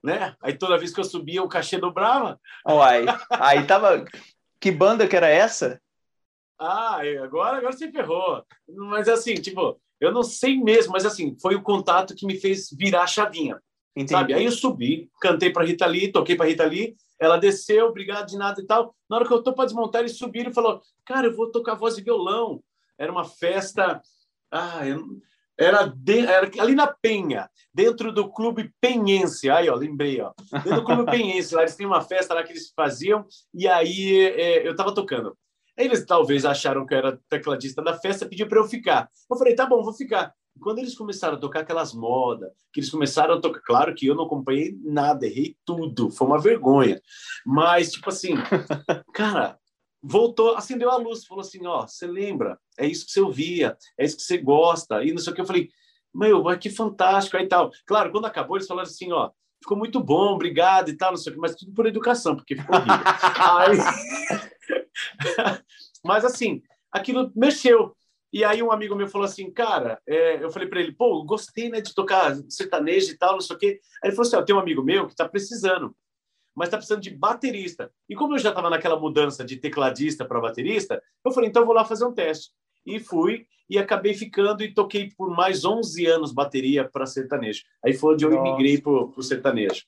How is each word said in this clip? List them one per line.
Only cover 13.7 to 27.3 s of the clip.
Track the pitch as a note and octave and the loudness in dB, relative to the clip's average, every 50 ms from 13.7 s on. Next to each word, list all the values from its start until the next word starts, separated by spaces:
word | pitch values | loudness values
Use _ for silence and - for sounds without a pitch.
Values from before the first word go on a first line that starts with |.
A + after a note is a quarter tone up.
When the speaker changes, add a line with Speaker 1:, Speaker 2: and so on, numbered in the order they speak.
| _ _ _ _ _ | _ _ _ _ _
Speaker 2:
Entendi. | C#3 C#3 C#3 | -8 -4 0
Speaker 1:
sabe? | F3 F#3 - - C3+ | 0 0 2 2 0
Aí | D#3 G#3 | 2 2
eu | A#3+ | 0
subi, | E3+ - - B3+ - C#3 A#2+ B2+ - E3 - _ _ _ | -2 0 -2 -2 -2 -2 -2 -2 -2 -2 -4 _ _ _
cantei | - F3+ - - F3 F#3 | 2 2 2 4 2 0
pra | - E3+ E3 | 2 2 0
Rita | E3 F3 E3+ F#3 | 0 0 0 0
Lee, | F3 E3 F3 G3 G3 | 0 2 0 -2 0
toquei | - F3 - - F3 | 0 0 2 2 2
pra | E3+ E3+ | 2 2
Rita | D#3+ D#3+ D3+ E3 | 0 2 2 0
Lee, | D#3 D#3+ F#3 A3 A3+ - _ _ _ _ _ | 0 0 -2 -6 -6 -8 _ _ _ _ _
ela | D#3+ D#3+ E3+ E3+ | 4 4 4 6
desceu, | F3 G3 G3 - - - G#3+ G#3+ A3+ | 4 2 2 2 -2 2 4 4 4
"Obrigado | A#3 A3+ G3 G3 G3 G3+ G#3 G3+ | 4 0 -4 -8 -8 -8 -8 -8
de | F3+ F#3+ | -10 -8
nada" | G3 G3+ G3+ G3 G3 | -4 -4 -4 -4 -6
e | F#3+ | -2
tal. | - G#3+ A#3 A#3 A#3 _ _ _ _ | 2 2 2 2 0 _ _ _ _
Na | G#3+ | 0
hora | A#3 A#3+ | 0 2
que | A#3 | 2
eu | B3 A#3 | 2 2
tô | A#3 C4 B3+ | 2 0 0
pra | B3+ C4 | 0 -2
desmontar, | G#3+ G#3+ A#3 A3+ A3 - A3+ | -2 -2 -4 -6 -2 0 -2
eles | A#3+ A#3 A#3 - | -2 -2 -6 -10
subiram | B3 A#3 F#3+ A#3 A#3+ B3 | -12 -10 -8 -8 -8 -4
e | A#3 | -2
falou, | A#3+ A#3 A3 F#3+ - _ _ _ _ _ | 0 0 0 0 -2 _ _ _ _ _
"Cara, | - B3+ C4+ B3+ A#3 | -6 -4 0 0 0
eu | A#3 | 0
vou | G#3 A3+ A3+ | -2 -6 -2
tocar | A3+ A#3 A#3 A#3 A3 | -2 -4 -4 -4 -6
voz | - A3 A3+ A3 | -2 -2 -4 -4
e | G3+ | -4
violão." | G3 A3+ A#3+ G#3+ F3+ F#3 G3+ A3+ A#3 A3 - - _ _ _ _ _ _ _ _ | -2 -2 -2 0 0 -2 -2 -2 -4 -4 -6 -12 _ _ _ _ _ _ _ _
Era | C#3+ D#3+ | -8 -6
uma | F3+ F3+ E3 | -6 -6 -8
festa, | - - _ E3+ E3+ F#3 G3 F#3+ - - G#3 F#3+ F3+ - - _ _ _ _ _ _ _ _ _ _ | -8 -10 _ -4 -2 -2 -2 -4 -6 -2 0 0 0 -2 -4 _ _ _ _ _ _ _ _ _ _
ah, | - D#3+ F3 F3 E3+ E3 C#3+ | -8 -8 -6 -6 -8 -6 -6
eu, | C3+ C#3 D#3 - - - - _ _ _ _ _ _ _ - | -4 -4 -6 -8 -12 -16 -20 _ _ _ _ _ _ _ 2
era, | D#3+ F3 G3+ G#3 G3 | 4 6 6 6 4
de, | - B2+ C3 C3 F#3 G#3 A#3 A#3+ | 2 -2 -6 0 2 4 4 4
era | F3+ F#3 F#3+ F#3+ G3 G3 - | 6 4 4 4 2 -2 0
ali | G#3 A#3 C4+ | 2 4 4
na | C#4+ D4 C#4+ | 4 4 2
Penha, | C#4+ _ - A3+ A3 G3 F#3 D#3 | 0 _ -2 0 0 0 -2 -4